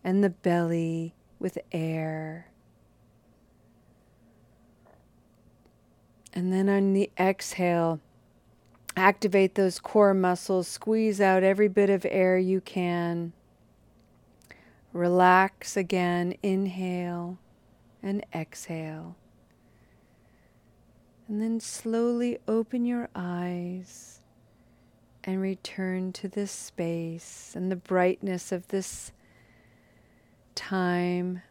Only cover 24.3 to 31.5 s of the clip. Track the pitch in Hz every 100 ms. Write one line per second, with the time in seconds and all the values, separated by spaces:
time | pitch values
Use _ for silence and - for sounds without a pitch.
24.3 | _ _ _ _ _ _ _ _ _ -
25.3 | 190 190 190 - - 185 185 185 180 196
26.3 | 208 202 - - - 170 170 165 165 -
27.3 | - - - 185 185 - 185 180 185 196
28.3 | 180 - 180 185 196 185 - - - _
29.3 | _ _ _ _ _ _ _ _ _ _
30.3 | _ _ - - 190 180 175 180 180 180
31.3 | 180 -